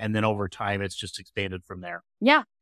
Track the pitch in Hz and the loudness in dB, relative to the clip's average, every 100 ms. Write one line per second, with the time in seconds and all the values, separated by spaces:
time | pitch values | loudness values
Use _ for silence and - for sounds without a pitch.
0 | 107 107 110 104 98 - 104 101 98 - | 0 2 2 2 -2 -4 -2 -2 -2 -6
1 | 98 - - - 98 92 - 90 87 - | -8 -10 -10 -6 -4 -6 -8 -12 -10 -10
2 | - - 226 302 - _ | -12 0 4 4 4 _